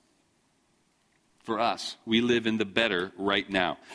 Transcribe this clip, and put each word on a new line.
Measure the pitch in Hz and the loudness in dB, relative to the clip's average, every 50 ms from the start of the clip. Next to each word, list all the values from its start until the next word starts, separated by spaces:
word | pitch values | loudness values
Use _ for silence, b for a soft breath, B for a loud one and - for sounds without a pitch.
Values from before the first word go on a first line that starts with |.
| _ _ _ _ _ _ _ _ _ _ _ _ _ _ _ _ _ _ _ _ _ _ _ _ _ _ _ _ - | _ _ _ _ _ _ _ _ _ _ _ _ _ _ _ _ _ _ _ _ _ _ _ _ _ _ _ _ -8
For | 113 110 104 | -6 -2 0
us, | 117 - 95 - - - - _ - | 0 0 -2 -4 -8 -12 -12 _ -4
we | 113 110 113 | 2 2 2
live | 120 120 120 117 113 | 4 4 2 2 2
in | 113 110 | 0 0
the | 110 104 | 0 -2
better | 98 92 113 113 110 95 87 90 95 - | -2 0 0 0 2 2 0 -2 -4 -6
right | - 98 101 98 104 - - | -4 0 0 0 0 0 0
now. | 98 95 90 80 - - B B B | 0 0 0 0 -2 -6 B B B